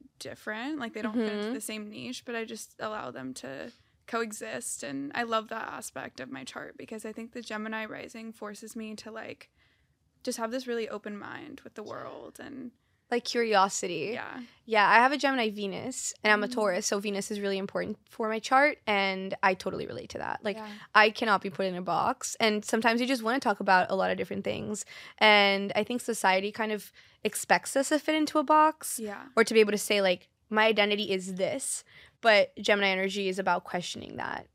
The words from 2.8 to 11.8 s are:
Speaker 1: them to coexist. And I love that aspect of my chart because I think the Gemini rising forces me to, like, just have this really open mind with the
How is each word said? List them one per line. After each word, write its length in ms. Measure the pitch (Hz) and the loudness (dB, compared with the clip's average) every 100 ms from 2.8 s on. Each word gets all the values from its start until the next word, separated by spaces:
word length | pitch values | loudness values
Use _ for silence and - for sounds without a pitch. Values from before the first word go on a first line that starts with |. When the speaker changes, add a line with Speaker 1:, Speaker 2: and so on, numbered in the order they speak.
| - - 127 | -8 -8 -10
Speaker 1:
them 220 | 123 131 131 | -10 -12 -12
to 360 | 135 135 - - _ _ - | -12 -12 -14 -16 _ _ -8
coexist. 760 | 233 233 214 226 131 - - | -6 -6 -8 -10 -10 -10 -10
And 280 | - 277 139 - | -8 -8 -6 -6
I 80 | |
love 240 | 233 220 220 | -2 -2 -4
that 180 | 226 - | -10 -8
aspect 500 | 143 - 135 - - | -10 -12 -12 -14 -12
of 100 | 123 | -12
my 120 | 131 | -12
chart 340 | 131 - 147 - | -12 -12 -14 -14
because 280 | - 220 220 | -14 -12 -12
I 60 | |
think 180 | 220 233 | -12 -14
the 80 | 247 | -14
Gemini 440 | 220 214 220 220 220 | -10 -8 -6 -6 -8
rising 460 | - - 226 226 | -10 -14 -14 -16
forces 420 | 220 208 208 220 226 | -12 -14 -12 -14 -12
me 200 | 214 214 | -12 -12
to, 160 | 220 | -14
like, 380 | 220 - - - _ _ _ _ _ _ _ | -14 -14 -16 -20 _ _ _ _ _ _ _
just 140 | - 240 | -6 -4
have 140 | 226 | -4
this 160 | 254 254 | -4 -4
really 220 | 233 220 | -6 -4
open 280 | 208 214 202 | -8 -10 -12
mind 440 | - - - - | -12 -12 -14 -16
with 120 | - | -18
the 80 | - | -14